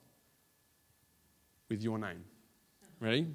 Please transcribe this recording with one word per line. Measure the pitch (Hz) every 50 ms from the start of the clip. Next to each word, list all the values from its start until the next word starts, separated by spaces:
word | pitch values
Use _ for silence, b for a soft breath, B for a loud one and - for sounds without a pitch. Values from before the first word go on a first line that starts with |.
| - - _ _ _ _ _ _ _ _ _ _ _ _ _ _ _ _ _ _ _ _ _ _ _ _ _ _ _ _ _ _ _ -
with | 113 101
your | 110 113 110
name. | 110 107 95 85 87 87 - - - - - _ _ _ _ _ - - - - -
Ready? | 113 110 117 143 170 165